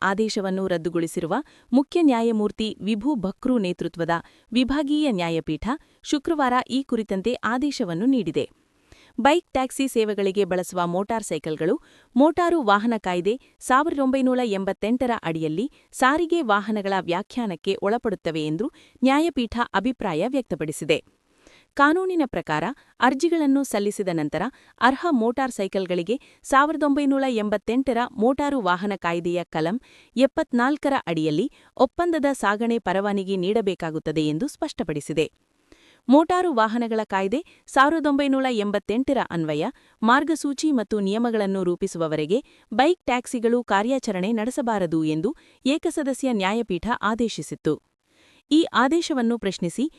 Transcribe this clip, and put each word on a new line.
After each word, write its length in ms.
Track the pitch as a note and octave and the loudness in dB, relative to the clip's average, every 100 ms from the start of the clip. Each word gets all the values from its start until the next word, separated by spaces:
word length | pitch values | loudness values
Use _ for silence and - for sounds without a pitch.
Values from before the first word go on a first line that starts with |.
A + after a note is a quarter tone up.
ಆದೇಶವನ್ನು 680 | F#3 G3 A3 G#3+ F#3+ F#3+ F#3+ | 0 0 0 -2 -2 -2 0
ರದ್ದುಗೊಳಿಸಿರುವ 680 | F3 D#3+ E3+ E3 - E3 G3+ D4+ - _ | -2 -2 -2 -2 -4 -2 -4 -4 -14 _
ಮುಖ್ಯ 280 | B3 C#4 F4 | 2 2 4
ನ್ಯಾಯಮೂರ್ತಿ 760 | D#4+ A#3 A#3 A3 G#3 - A3 - | 4 4 2 2 0 -2 -6 -4
ವಿಭು 340 | F#3 A3 A#3+ D4 | -4 -2 0 -2
ಭಕ್ರು 420 | F#3 - B3+ B3 | -2 -4 0 2
ನೇತೃತ್ವದ 520 | F#3 F3 E3+ E3+ E3 E3+ - _ _ | 0 -2 -6 -4 -2 -2 -4 _ _
ವಿಭಾಗೀಯ 580 | A3+ B3 C#4 C#4+ D4+ D4+ | 0 2 0 0 0 2
ನ್ಯಾಯಪೀಠ 560 | G3+ E3+ E3 D#3+ D#3 G3+ C#4+ - _ | 0 0 -2 -2 -4 -4 -6 -8 _
ಶುಕ್ರವಾರ 500 | - D4+ D4+ D#4+ C4 B3 - | -4 -2 0 0 2 0 0
ಈ 140 | B3+ | -4
ಕುರಿತಂತೆ 500 | C4+ A#3 G#3+ G3 F#3+ | -2 -4 -2 -2 -2
ಆದೇಶವನ್ನು 720 | B3 G#3+ B3 C#4+ C4+ G3 E3 A#3 | -2 -2 -2 -2 -2 -4 0 2
ನೀಡಿದೆ. 440 | C4+ E3+ D3 B2 _ _ _ _ - - - | 2 0 -2 -4 _ _ _ _ -20 -12 0
ಬೈಕ್ 260 | A#3+ E4 - | 2 2 0
ಟ್ಯಾಕ್ಸಿ 340 | C4+ C4 - C4+ | -4 -4 -2 -2
ಸೇವೆಗಳಿಗೆ 580 | A#3+ G#3+ G3+ G3 F#3+ F#3+ | 0 0 0 0 0 0
ಬಳಸುವ 420 | F3+ F3 F3+ F3 | 0 -2 -2 -2
ಮೋಟಾರ್ 360 | F3 G3+ A3+ | -2 -2 -4
ಸೈಕಲ್‌ಗಳು 560 | G#3+ D#3+ E3 D#3 D#3+ C#4 - _ _ A#3+ | -4 -6 -4 -2 0 -2 -4 _ _ 4
ಮೋಟಾರು 460 | D4 D#4+ F4 E4+ | 4 4 2 2
ವಾಹನ 320 | A3+ G3+ A3 A3+ | 4 4 2 -2
ಕಾಯ್ದೆ 420 | F#3+ F3+ F3 B3 - _ | -2 -2 -2 -4 -6 _
ಸಾವಿರದ 400 | - C4 D#4 D#4+ | 0 2 2 0
ಒಂಬೈನೂರ 400 | C4+ C4 B3+ B3+ | 0 2 2 2
ಎಂಬತ್ತೆಂಟರ 680 | B3 G3 G3 F#3+ G3+ B3 B3+ A3+ | 0 -2 -2 -2 -2 0 0 -2
ಅಡಿಯಲ್ಲಿ 480 | E3 D#3+ D#3+ D#3 B3+ - _ | -2 -2 -2 -2 -4 -8 _
ಸಾರಿಗೆ 500 | - B3+ D4+ E4+ E4+ | 0 2 2 0 0
ವಾಹನಗಳ 520 | C4 G3+ G3+ G#3+ G3 F#3+ | 2 0 0 -4 -2 -2
ವ್ಯಾಖ್ಯಾನಕ್ಕೆ 760 | E3 E3+ G#3 - A3+ E3+ - G3 | -2 -4 -4 -6 -6 -4 -4 -2
ಒಳಪಡುತ್ತವೆ 640 | G3 A#3 A#3 F#3 - D#3+ D3+ | -2 -2 -2 -4 -4 -4 -2
ಎಂದು 260 | D#3 B3+ - - _ | -2 -4 -6 -20 _
ನ್ಯಾಯಪೀಠ 560 | B3+ C#4 E4 - A#3 A#3 A#3+ | 2 4 2 -2 -4 -4 -2
ಅಭಿಪ್ರಾಯ 540 | G3 G3 C4 A3 D#3 G#3 | -2 -2 -2 -4 -2 -2
ವ್ಯಕ್ತಪಡಿಸಿದೆ. 760 | C#4 - D#3 D#3+ D3+ D#3 D#3 - _ _ _ _ - _ | -2 -4 -4 -6 -6 0 0 0 _ _ _ _ -20 _
ಕಾನೂನಿನ 480 | - C#4+ E4 F#4 F4+ C4+ | 2 4 4 0 0 -2
ಪ್ರಕಾರ 380 | F3+ - D3+ E3+ C#4 _ _ | -2 -4 -2 -2 -6 _ _
ಅರ್ಜಿಗಳನ್ನು 640 | A#3+ C4+ E4 E4+ D4 C4+ | 2 2 0 2 2 2
ಸಲ್ಲಿಸಿದ 440 | C#4 G#3+ G3+ G3+ F#3+ | 0 -2 -2 -2 -2
ನಂತರ 300 | E3 D3+ D#3+ G#3 - - _ | -2 -2 -2 -4 -8 -20 _
ಅರ್ಹ 240 | A#3+ C4+ F4 | 2 2 0
ಮೋಟಾರ್ 420 | C#4 A3 B3 C4 | 2 2 0 -4
ಸೈಕಲ್‌ಗಳಿಗೆ 720 | - G3 G3 F#3 F3+ F3 B3 - _ | -4 -4 -4 -2 -2 -2 -4 -6 _
ಸಾವಿರದ 400 | - C4+ D4 D#4+ | 0 4 4 2
ಒಂಬೈನೂರ 400 | D4 C#4 C#4+ C#4 C4+ | 2 2 2 2 2
ಎಂಬತ್ತೆಂಟರ 720 | A3+ G#3 G#3 - A#3 C4+ A#3 A#3+ | 0 -2 -2 0 0 0 0 -2
ಮೋಟಾರು 500 | - A3 C4+ C#4+ C#4 | 0 2 2 0 0
ವಾಹನ 320 | F#3 F3 G#3 G3 | 0 0 -2 -4
ಕಾಯ್ದೆಯ 480 | F3 E3+ E3+ F3 | -2 -2 -2 -2
ಕಲಂ 380 | E3+ E3 D#3+ A3+ - - _ - | -4 -2 -2 -2 -8 -20 _ 2
ಎಪ್ಪತ್ನಾಲ್ಕರ 800 | C4+ - D#4 A#3+ B3 D4 C#4+ C4+ - | 2 2 -2 0 0 0 0 -2 -2
ಅಡಿಯಲ್ಲಿ 440 | E3 D#3 D3+ B3 - _ - | -2 0 0 -2 -6 _ 0
ಒಪ್ಪಂದದ 480 | B3+ - F4 D#4+ C#4 | 0 2 -2 0 0
ಸಾಗಣೆ 480 | C4+ G3+ G#3 A3+ A#3 | 0 -2 0 0 -2
ಪರವಾನಗಿ 580 | - F#3 G3+ G3+ F#3+ G3 | -2 -2 -2 -2 -2 -2
ನೀಡಬೇಕಾಗುತ್ತದೆ 880 | F3+ G#3+ G3+ F3+ E3 D#3 D#3 D#3 D3+ | 0 0 -2 -4 -6 -6 -4 -2 -2
ಎಂದು 200 | D3+ C4 | -2 -4
ಸ್ಪಷ್ಟಪಡಿಸಿದೆ. 840 | - D#4 - A3 D3+ - D#3 D3+ - _ _ _ _ _ _ - | -6 -10 -6 -6 -6 -4 -4 -4 -6 _ _ _ _ _ _ 4
ಮೋಟಾರು 440 | C4+ D#4+ F4+ F4+ | 4 6 2 2
ವಾಹನಗಳ 460 | B3+ A3 A3+ A#3 A3 | 2 2 0 -2 -2
ಕಾಯ್ದೆ 420 | G#3+ G3 G3 B3 F#4 _ - | -2 -2 0 -2 -4 _ -2
ಸಾವಿರದ 380 | - C#4 D#4+ D4 | 4 4 4 2
ಒಂಬೈನೂರ 400 | C#4 C#4+ C4+ C4+ | 2 2 2 2
ಎಂಬತ್ತೆಂಟರ 680 | A#3+ G3+ G3+ - G#3+ C4+ C4 F#3 | 0 0 -2 -2 -2 0 0 0
ಅನ್ವಯ 360 | E3+ D#3 D3+ F3+ - _ _ | -2 -2 -2 -4 -6 _ _
ಮಾರ್ಗಸೂಚಿ 680 | A3+ B3+ D4+ D#4 D4 C#4 D#4 | 2 4 2 -2 -2 -2 0
ಮತ್ತು 280 | C4+ G#3 G#3+ | 0 0 -2
ನಿಯಮಗಳನ್ನು 640 | G3 G#3 A#3+ A3 G3 F#3+ | 0 0 0 0 0 0
ರೂಪಿಸುವವರೆಗೆ 800 | F3+ F3 F#3+ E3+ D#3+ D3+ D#3 G#3+ - _ _ | 0 -2 -4 -2 -2 -2 0 -2 -2 _ _
ಬೈಕ್ 320 | G#3+ C#4 F4+ - | 0 2 2 -2
ಟ್ಯಾಕ್ಸಿಗಳು 580 | B3 - B3 A3+ A#3+ | -4 -4 -2 0 0
ಕಾರ್ಯಾಚರಣೆ 680 | A#3+ G3 A3 C4+ B3 F#3+ F#3 | 2 0 2 -2 -2 -4 -2
ನಡೆಸಬಾರದು 720 | A3+ A3 B3+ A#3+ G#3+ F3+ D#3+ | -2 -2 -4 -2 -2 0 0
ಎಂದು 320 | D#3 D#3 F3+ D#4+ _ _ C4 | 0 0 -2 -4 _ _ -2
ಏಕಸದಸ್ಯ 680 | D4 F4 D#4+ C#4 C4 C4+ | 0 -2 -2 -2 -2 -2
ನ್ಯಾಯಪೀಠ 540 | A3+ F#3 A3 A#3 F3 G3 A#3+ | 0 0 -2 -2 -4 -4 -4
ಆದೇಶಿಸಿತ್ತು. 800 | G3+ A3 A#3 - D#3 D3+ - D3+ - _ _ _ _ _ _ | -2 -2 -2 -4 -10 -4 -2 -2 -6 _ _ _ _ _ _
ಈ 140 | D4+ E4+ | 2 4
ಆದೇಶವನ್ನು 640 | - B3+ D#4+ E4 C#4 A#3 A#3 | 2 2 2 0 0 0 0
ಪ್ರಶ್ನಿಸಿ 540 | G3 F3+ F3 - C#4+ | -2 -4 -4 -2 -4